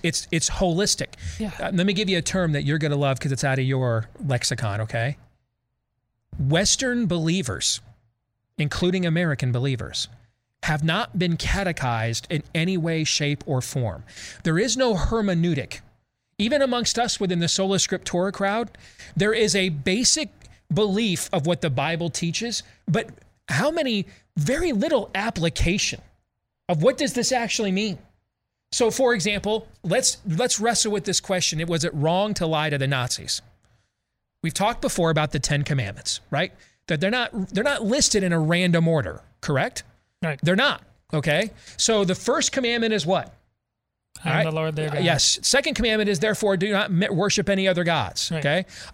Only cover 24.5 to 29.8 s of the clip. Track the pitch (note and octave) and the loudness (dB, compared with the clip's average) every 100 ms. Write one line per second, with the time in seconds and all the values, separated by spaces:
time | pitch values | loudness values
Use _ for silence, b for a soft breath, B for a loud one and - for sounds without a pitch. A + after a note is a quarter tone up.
24.5 | C4+ F4 G#3+ D4+ C#4 G3 F#3+ A3 F#3 E3 | 0 0 2 2 2 0 -4 -2 0 -2
25.5 | - E3+ G3 - - - _ _ _ _ | 2 0 0 -2 -6 -14 _ _ _ _
26.5 | _ - E3 G#3 C#4+ C4+ A#3+ - B3+ A#3 | _ -2 2 2 2 0 0 0 0 0
27.5 | - G#3 F#3 G#3+ D#3 - _ _ _ _ | -2 0 0 -2 -4 -12 _ _ _ _
28.5 | _ _ - A3+ A3 B3+ A#3+ F3+ G3+ G3+ | _ _ 0 2 4 2 2 0 -2 -2
29.5 | G#3+ - - | -2 -4 -10